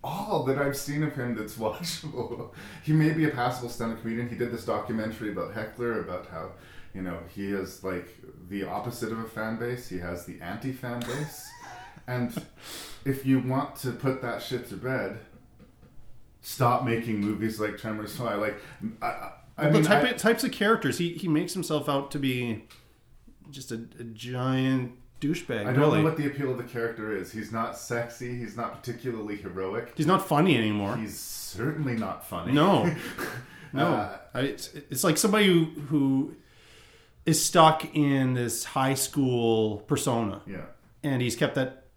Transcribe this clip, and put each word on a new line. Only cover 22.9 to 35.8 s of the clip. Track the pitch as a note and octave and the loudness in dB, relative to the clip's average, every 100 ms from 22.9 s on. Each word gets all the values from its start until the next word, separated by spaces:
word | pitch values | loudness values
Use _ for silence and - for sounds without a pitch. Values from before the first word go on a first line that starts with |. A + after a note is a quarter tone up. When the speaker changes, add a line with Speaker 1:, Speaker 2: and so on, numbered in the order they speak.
| _ _ - - - - | _ _ -20 -20 -20 -18
Speaker 2:
just | C#3 - | -16 -8
a, | A2+ A2+ - | -8 -10 -12
a | |
giant | A#2 A2 B2 B2 C3 C3 C3 C3 B2 - - - | -14 -12 -8 -2 2 2 4 2 -2 -10 -20 -4
douchebag, | C#3+ E3 - A#2 G#2 | -2 -2 -2 -2 2
Speaker 1:
I | |
don't | B2 | 6
Speaker 2:
really. | D3 D#3 | 6 6
Speaker 1:
know | D#3 | 4
what | D3+ | 2
the | C#3+ | -2
appeal | C#3 C3+ | -2 -2
of | A#2+ | -2
the | |
character | A#2+ B2 A2+ A2 G#2+ G2 | -4 -4 -4 -4 -4 -4
is. | F2 | -4
He's | G#2+ G2+ | -8 -6
not | A2+ A2+ - | -4 -4 -6
sexy. | - A#2 A#2 - B2 A#2+ | -4 -4 -4 -8 -8 -6
He's | A2 G#2 | -8 -6
not | B2 A#2+ | -8 -6
particularly | B2+ A#2 B2+ A2 G#2 G2+ | -8 -6 -6 -6 -6 -6
heroic. | G2+ F2+ F#2+ A2 A#2 - | -6 -4 -4 -4 -6 0
Speaker 2:
He's | D3+ | 4
not | F#3+ - | 4 4
funny | D3 F#3 B2+ | 4 6 6
anymore. | G#2+ G#2 G2+ A#2 | 4 2 0 -2
Speaker 1:
He's | G#2 D#2+ | -6 -8
certainly | - - - F#2 C3+ D#3 C3+ A2+ | -10 -10 -8 -4 -2 0 -2 0
not | G2 - - | -2 -6 -8
funny. | F2 F2 | -6 2
Speaker 2:
No. | C#3 F3+ D#3+ G2+ D#3 | 6 6 6 4 0
Speaker 1:
<laughs> | - - - - - - - | -8 -8 -8 -8 -14 -18 -6
Speaker 2:
No. | C3+ E3+ | 0 2
Speaker 1:
Uh, | B2 G2 - - | 2 -2 -8 -8
Speaker 2:
I, | B2 | -4
it's, | C#3 - - | -2 -4 -12
it's | D3+ - C3 | -14 -8 0
like | F3+ D#3 | 2 4
somebody | G#3+ G#3+ G3+ | 4 6 8
who, | E3+ D#3+ - | 6 4 -2